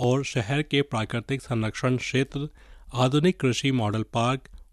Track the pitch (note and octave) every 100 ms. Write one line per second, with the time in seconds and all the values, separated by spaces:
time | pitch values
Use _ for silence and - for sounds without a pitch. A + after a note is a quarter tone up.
0 | B2 C3 C#3 - G2+ C#3+ D3+ C#3+ C#3 A2+
1 | G#2+ A#2+ - C3+ - A#2+ G#2+ - C3 B2+
2 | - B2+ C3+ C#3 D3 - - - - B2
3 | B2+ D3 E3 F#3 C3+ A#2 C3+ C3 G#2+ G#2+
4 | A2 A#2+ A#2 C3 - - -